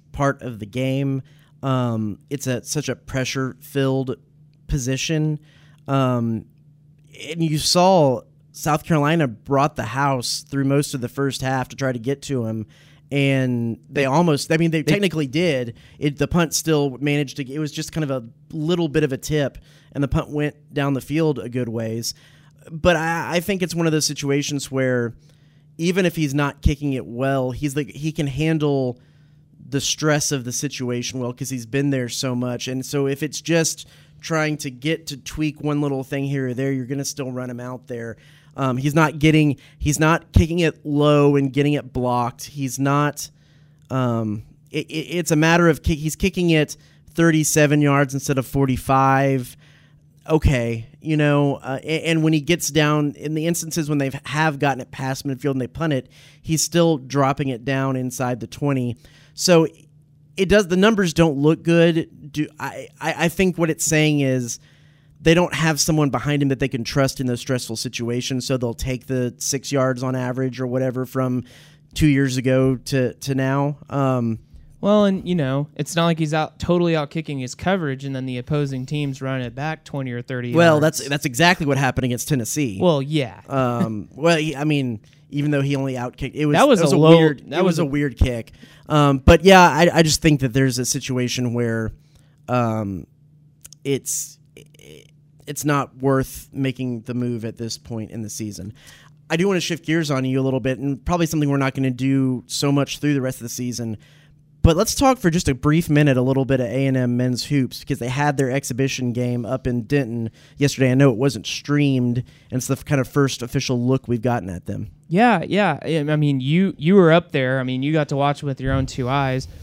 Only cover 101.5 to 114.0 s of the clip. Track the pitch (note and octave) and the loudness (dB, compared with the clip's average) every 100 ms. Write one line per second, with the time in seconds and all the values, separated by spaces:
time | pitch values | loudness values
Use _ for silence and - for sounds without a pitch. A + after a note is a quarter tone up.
101.5 | C#3 C3+ C3+ C3+ B2 C3+ C3+ C3 B2 - | 0 0 0 -2 0 0 0 0 -2 -6
102.5 | - C#3+ C#3+ C3+ - D3 C#3 B2+ C3 A#2 | -4 0 2 0 -2 -2 0 -2 -6 -10
103.5 | - B2 A#2 A2+ G#2+ - - _ _ _ | -8 -8 -6 -8 -8 -14 -20 _ _ _
104.5 | _ E3 E3 A3 - C#4 B3+ F3+ E3 D3+ | _ 4 4 2 4 4 4 2 0 0
105.5 | C3 D3 D#3 E3 D3 D3 B2+ B2+ C3+ B2+ | 0 2 2 4 4 6 4 2 2 2
106.5 | C3 B2 C3 C3+ C3 B2 B2 B2+ A#2+ - | 0 0 -2 0 0 0 0 0 -2 -2
107.5 | C#3+ B2+ - - C#3 A#2 C3 D3 C3+ C3+ | 0 0 -4 -8 -6 -4 -2 0 2 0
108.5 | C3+ - B2 C3+ B2+ B2 A#2 B2 A#2+ G#2+ | -2 -4 -2 -2 -2 -4 -2 -2 -4 -4
109.5 | C3 B2+ B2 G#2+ C#3+ A#2+ A#2 A2+ - - | -6 -4 -4 0 -2 0 -6 -8 -10 -16
110.5 | - C#3 - C3 B2+ C#3 A2 C#3 A2+ E2+ | -2 -2 2 2 6 6 4 0 -2 -8
111.5 | - - D3 C#3+ C3 B2 A#2+ A#2+ - - | -10 -4 0 2 2 0 -2 -6 -14 -8
112.5 | B2+ - C3+ - C#3 B2 D3 C#3 - A#2+ | -8 -4 -6 -2 -2 0 2 0 0 -4
113.5 | C#3 - B2 B2 C3 | -4 -2 -2 0 0